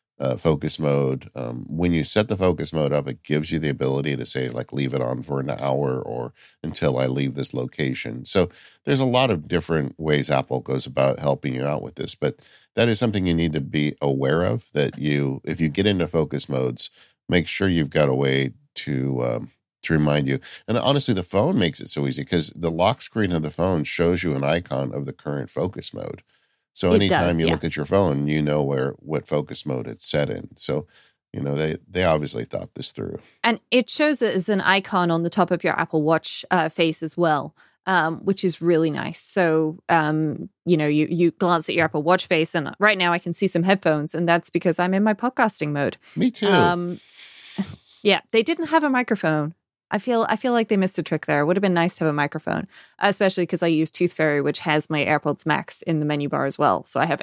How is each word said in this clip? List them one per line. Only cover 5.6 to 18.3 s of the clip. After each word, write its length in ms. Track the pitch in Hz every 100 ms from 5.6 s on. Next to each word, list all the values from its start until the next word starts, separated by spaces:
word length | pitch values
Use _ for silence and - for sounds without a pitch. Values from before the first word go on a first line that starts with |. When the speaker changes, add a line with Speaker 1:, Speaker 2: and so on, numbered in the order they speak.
| 69 67 69 64
Speaker 1:
or, 320 | - 60 60 - - _
"Until 340 | 80 - 80 64
I 80 | 65
leave 300 | 67 69 67
this 180 | 67
location." 720 | 64 64 - 69 65 62 60 -
So 240 | 101 85 - - _ -
there's 140 | 139
a 60 | 131
lot 240 | 123 131
of 180 | 85 76
different 460 | 87 80 80 71 -
ways 300 | 78 73 65
Apple 300 | 69 - 65
goes 240 | 64 65 65
about 340 | 69 67 65
helping 340 | 71 67 71
you 100 | 64 69
out 160 | 73
with 120 | - -
this, 200 | - -
but 240 | - - - - _ -
that 120 | 117
is 80 | 107
something 300 | 117 101 92
you 60 | 82
need 180 | 85
to 80 | 76
be 340 | 69 78 73 -
aware 420 | 71 67 67 78
of, 280 | 92 117 -
that 240 | - 71 -
you, 440 | 73 71 69 69
if 180 | - 78
you 80 | 80
get 160 | 71 101
into 220 | 95 80
focus 420 | 85 73 71 -
modes, 400 | 67 64 60 - - - _ -
make 200 | 90 80
sure 200 | - 98
you've 200 | 85 71
got 200 | 80 71
a 60 | 65
way 380 | 69